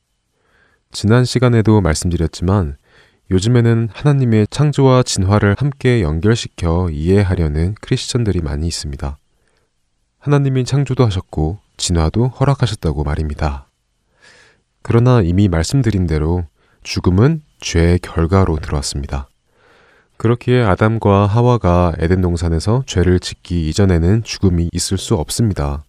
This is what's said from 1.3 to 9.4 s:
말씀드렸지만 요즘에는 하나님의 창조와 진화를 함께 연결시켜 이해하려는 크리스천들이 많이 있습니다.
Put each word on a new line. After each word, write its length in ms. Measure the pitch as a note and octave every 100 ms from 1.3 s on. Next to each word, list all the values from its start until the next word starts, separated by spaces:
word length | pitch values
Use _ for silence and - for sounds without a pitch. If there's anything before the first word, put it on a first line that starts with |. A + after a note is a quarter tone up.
| B2 B2 A#2 G#2+ G#2+
말씀드렸지만 960 | F2 D#2+ F2+ E2+ D#2+ - F2 G2+ D#2+ C#2 _ _ _ _ -
요즘에는 580 | F#2 G#2 B2 A#2 A#2 A2+
하나님의 580 | - D3 C#3 B2 A2 G#2
창조와 540 | - D3 C#3+ C3+ B2+
진화를 500 | B2 - F#2+ G#2 G2+ G2+
함께 460 | C#3+ - B2+ A#2+
연결시켜 880 | D#2+ E2 G#2 A#2 - - E2+ E2+ F2+
이해하려는 880 | D2 E2 G2 F#2+ F2+ D#2 D2+ F2 G#2+
크리스천들이 640 | - C3 - A#2+ A2 F2
많이 240 | D2+ C#2+ E2
있습니다. 500 | - D2+ C#2 C#2 C2+ _ _